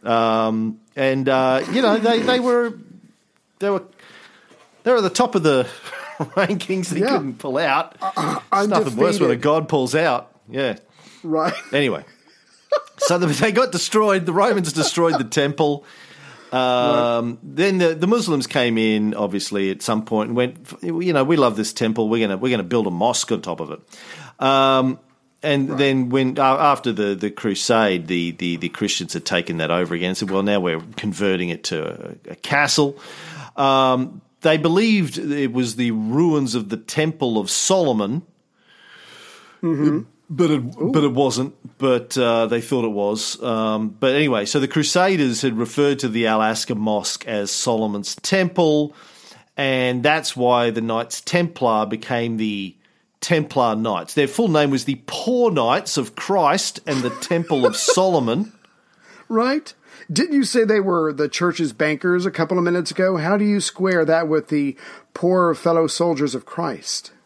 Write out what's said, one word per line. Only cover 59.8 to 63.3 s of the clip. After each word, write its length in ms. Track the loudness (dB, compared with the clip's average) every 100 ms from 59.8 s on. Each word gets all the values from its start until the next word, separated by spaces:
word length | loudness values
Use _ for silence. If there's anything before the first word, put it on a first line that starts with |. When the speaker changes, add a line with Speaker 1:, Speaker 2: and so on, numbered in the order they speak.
| _ -20 -8
Speaker 2:
Didn't 220 | -2 0 2
you 80 | 2
say 180 | 2 4
they 140 | 4
were 340 | 2 2 0
the 160 | 0 -2
church's 440 | 0 -2 0 -4
bankers 520 | 0 0 0 0 0 0
a 60 |
couple 260 | -2 0 0
of 60 |
minutes 280 | 0 0 -2
ago? 260 | 0 0 0
How 200 | 0